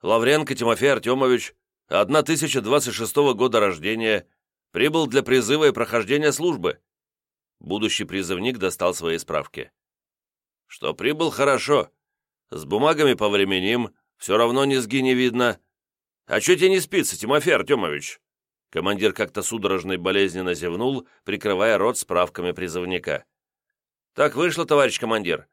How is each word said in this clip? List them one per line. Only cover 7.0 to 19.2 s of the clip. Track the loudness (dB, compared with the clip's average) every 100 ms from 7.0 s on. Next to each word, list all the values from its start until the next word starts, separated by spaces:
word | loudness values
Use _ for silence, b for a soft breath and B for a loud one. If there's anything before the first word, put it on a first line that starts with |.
| _ _ _ _ _ _
Будущий | -6 -2 -2 -2
призывник | -4 -6 -4 -4 -4 -2
достал | -4 -2 -2
свои | -2 -4 -4
справки. | -4 -6 -6 -14 -16 _ _ _ _ _ _ _ _ _ _
«Что | -10 -8
прибыл, | -4 -4 -2 -4
хорошо. | 0 0 0 2 0 0 _ _ _ _ _ _
С | -12
бумагами | -4 0 2 4 2
повременим, | 2 0 2 2 0 0 -2 -4 _ _ _
все | -2 2
равно | 2 2
низги | 2 0 0 0
не | 2
видно. | 2 2 2 0 -2 _ _ _ _ _ _ -4
А | -2
че | 2 4
тебе | 4
не | 2
спится, | 0 -2 -2 -6
Тимофей | -2 0 2
Артемович?» | 0 2 0 0 -4 -10 -16 _ _ _ _ _
Командир | -4 -2 0 0
как-то | 0